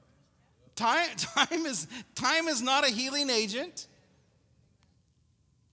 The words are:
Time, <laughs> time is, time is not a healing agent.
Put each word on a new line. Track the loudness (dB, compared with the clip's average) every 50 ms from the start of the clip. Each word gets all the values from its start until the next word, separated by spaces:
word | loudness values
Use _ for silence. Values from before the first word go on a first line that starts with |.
| _ _ _ _ _ _ _ _ _ _ _ _ _ _ _
Time, | -2 2 2 4 4 2 0 -2
<laughs> |
time | -4 -6 -2 0 2 2 2 2 -2 -2
is, | -2 -2 -4 -4 -6 -10 -16 -16 -14 -8
time | -4 0 2 2 2 2
is | 0 0 -2 0
not | 2 2 4 4
a | 2
healing | 2 0 -2 -2 -2 -2 0 0
agent. | 0 0 0 0 -2 -6 -6 -8 -10 -14 -16 -16 _ _ _ _ _ _ _ _ _ _ _ _ _ _ _ _ _ _ _ _ _ _ _ _ _ _ _ _ _ _ _ _ _ _ _ _